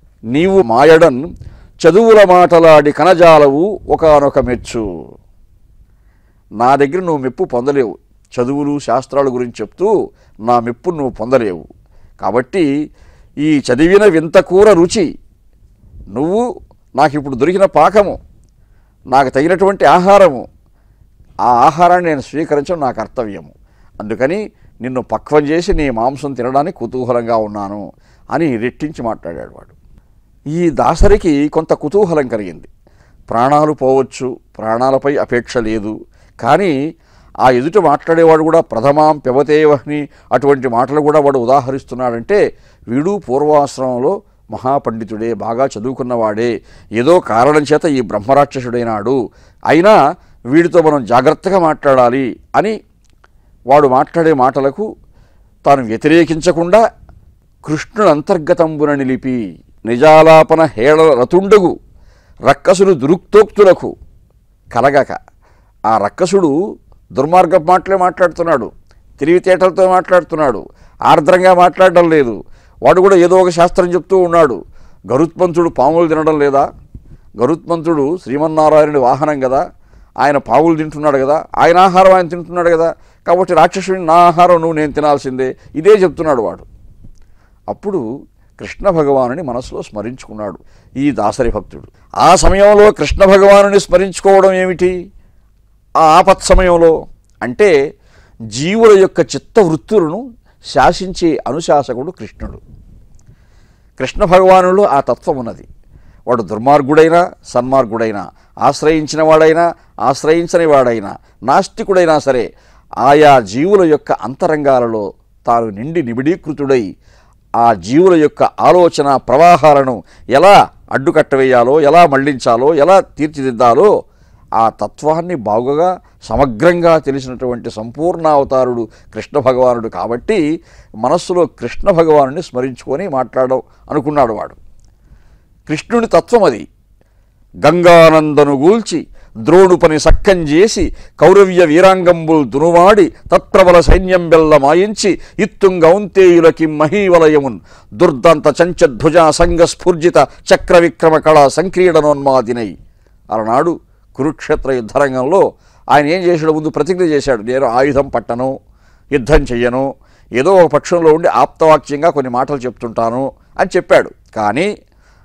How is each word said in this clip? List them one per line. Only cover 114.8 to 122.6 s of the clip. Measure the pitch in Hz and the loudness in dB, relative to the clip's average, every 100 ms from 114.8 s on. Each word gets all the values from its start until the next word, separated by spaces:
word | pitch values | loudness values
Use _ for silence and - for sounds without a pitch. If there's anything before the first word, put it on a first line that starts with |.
| 120 110 101 - _ _ - | 0 -4 -8 -14 _ _ -4
తాను | 117 113 | -2 -2
నిండి | 98 135 165 | -8 -8 -6
నిబిడీకృతుడై, | 123 117 139 180 - 143 139 131 95 - _ _ _ _ _ 113 | -6 -6 -4 -4 -8 -8 -2 -2 -2 -12 _ _ _ _ _ 0
ఆ | 117 | 0
జీవుల | 95 90 139 185 | 0 -2 2 4
యొక్క | 170 147 - | 4 0 0
ఆలోచన | 135 - 123 180 170 - 139 131 | -4 0 2 4 2 0 -2 -2
ప్రవాహాలను | - 127 175 165 156 143 131 110 - _ - | 0 4 4 4 4 2 0 -6 -12 _ -2
ఎలా | 131 185 190 95 _ - | 2 6 6 4 _ -8
అడ్డుకట్టవేయాలో, | 127 135 156 - 135 131 123 120 151 | -4 -2 -2 0 0 2 2 2 2
ఎలా | 147 165 170 | 2 4 4
మళ్లించాలో, | 139 139 131 131 117 | 2 -4 -4 -2 0